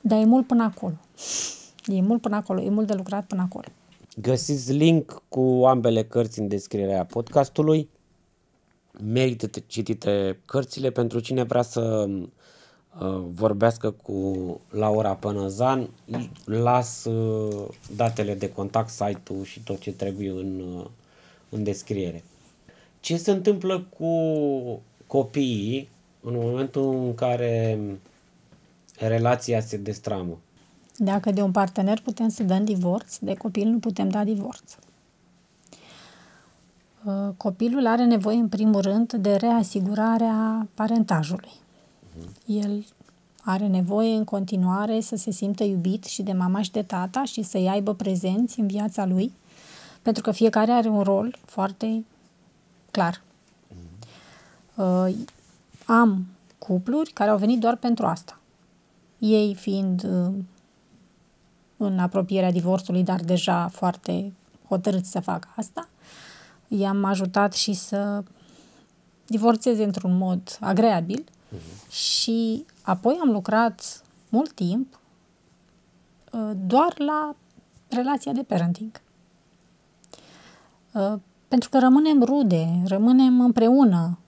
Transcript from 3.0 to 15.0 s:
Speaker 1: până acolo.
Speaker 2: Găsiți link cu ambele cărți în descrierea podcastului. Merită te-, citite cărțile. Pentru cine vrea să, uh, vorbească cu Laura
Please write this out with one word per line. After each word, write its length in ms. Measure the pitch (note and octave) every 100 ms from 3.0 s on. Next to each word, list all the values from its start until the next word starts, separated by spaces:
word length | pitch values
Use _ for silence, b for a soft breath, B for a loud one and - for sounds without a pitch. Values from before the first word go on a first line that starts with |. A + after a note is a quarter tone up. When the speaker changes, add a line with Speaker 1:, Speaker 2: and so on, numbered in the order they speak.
| F#3+ G3+ F#3+
Speaker 1:
până 160 | G3
acolo. 220 | F3+ - - _ _ _ - -
Speaker 2:
Găsiți 560 | G#2+ B2+ - C#3+ B2
link 500 | C#3 D#3+ E3 - - _
cu 340 | C3 C3 B2+ B2+
ambele 380 | C3 A#2 A2+
cărți 340 | A2 A#2 A2+ A2+
în 100 | G#2
descrierea 560 | G2+ - G2+ G2 F#2+
podcastului. 840 | F2 A#2 A#2 D3 C#3 - D#3 D#3 C#3+ _ _ _ _ _ _ _ _ _ _ -
Merită 420 | G#2+ A#2 C3 A#2 A2
te-, 160 | - -
citite 720 | - A2 A2 - G2+ F#2+ F#2+
cărțile. 460 | - C3+ B2+ - C3+
Pentru 300 | B2 A#2 A#2
cine 220 | A#2 B2+
vrea 200 | A#2+ B2
să, 460 | A#2+ A#2+ A2+ A2 G2+ G2 F2 _ b b b b _ -
uh, 220 | F#2+ F#2+ F2
vorbească 580 | F2 A2 G2+ A2+ A2+ A2
cu 720 | - - G2 F#2+ F#2+ F#2 E2+ _
Laura 440 | G#2+ G#2+ G#2+